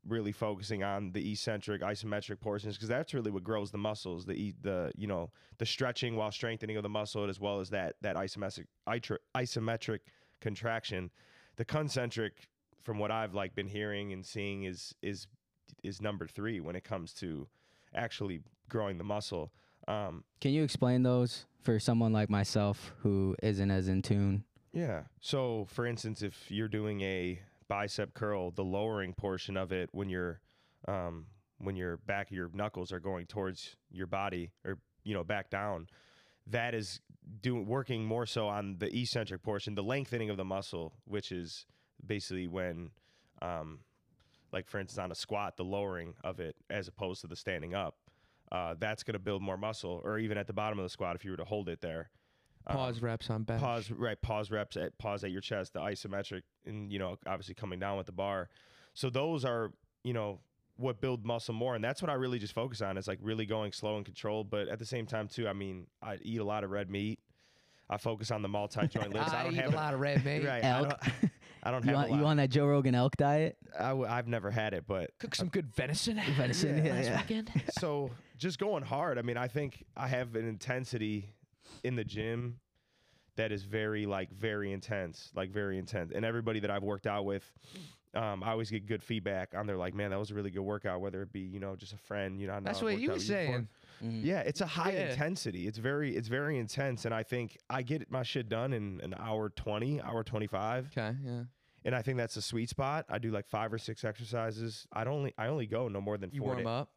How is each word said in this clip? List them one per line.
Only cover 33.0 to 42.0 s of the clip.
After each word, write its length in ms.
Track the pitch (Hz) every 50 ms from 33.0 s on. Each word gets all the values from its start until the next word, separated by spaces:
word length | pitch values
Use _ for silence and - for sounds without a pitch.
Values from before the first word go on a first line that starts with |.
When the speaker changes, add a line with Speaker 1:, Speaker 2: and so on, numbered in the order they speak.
| 80 98 95 87 87
Speaker 1:
towards 500 | - - 107 95 95 92 - - - - _ _ _
your 160 | - 90 95 87
body, 420 | 98 98 98 101 92 87 87 85 _ _ -
or, 140 | 95 95 - _ _ _ _ _
you 100 | 104 104
know, 80 | 92
back 260 | 85 85 107 101 95 -
down, 380 | - 98 101 104 98 82 82 - - - - - - - - - _ _ _ 107
that 260 | 107 117 117 120 117
is 260 | 110 104 92 - - _ _ - _ - - 107 107
doing, 260 | 95 127 123 117 95
working 380 | 104 120 139 127 - 127 113 110
more 220 | 110 110 120 120
so 220 | 113 - 117 107 104
on 280 | 104 104 101 98 95 85
the 140 | 107 - - 120
eccentric 440 | 123 117 - 120 110 - 92 87 -
portion, 320 | 110 104 101 - 110 104
the 60 | 101
lengthening 460 | 98 107 127 143 135 - 123 117 110 107
of 80 | 104
the 80 | 95 95
muscle, 480 | 92 95 98 95 - - 85 82 78 - - _
which 260 | - 101 104 - -
is 360 | 92 87 85 80 - - - _ _ _ _ _ _ -